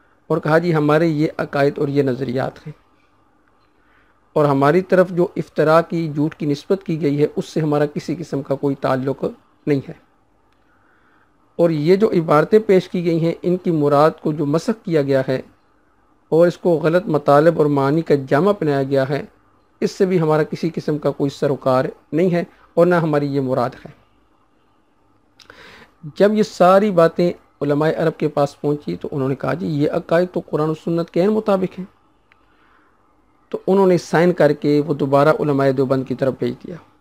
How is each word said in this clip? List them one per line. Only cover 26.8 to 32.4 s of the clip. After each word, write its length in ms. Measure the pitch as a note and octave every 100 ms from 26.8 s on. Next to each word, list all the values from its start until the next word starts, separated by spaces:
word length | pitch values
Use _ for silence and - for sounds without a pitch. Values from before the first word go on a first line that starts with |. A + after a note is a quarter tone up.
| G#3+
बातें 400 | E3+ E3 F3 F3 - _ -
उलमाए 300 | C#3+ D3 D#3
अरब 200 | - E3 -
के 80 | D3+
पास 300 | D3 C#3+ -
पहुँची 320 | D3 D3 E3+ F3
तो 120 | -
उन्होंने 280 | C#3+ C3 B2+
कहा, 180 | C#3
"जी 140 | E3+ F#3+
ये 180 | C#3+ D3+
अकायद 400 | E3+ - E3+ F3+
तो 120 | F3
कुरान 280 | - D#3 D#3
और 60 | D#3+
सुन्नत 340 | - E3+ E3
के 100 | E3+
ऐन 100 | G3
मुताबिक 440 | G#3+ G#3+ F#3+ F3+
हैं।" 140 | - F#3 _ _ _ _ _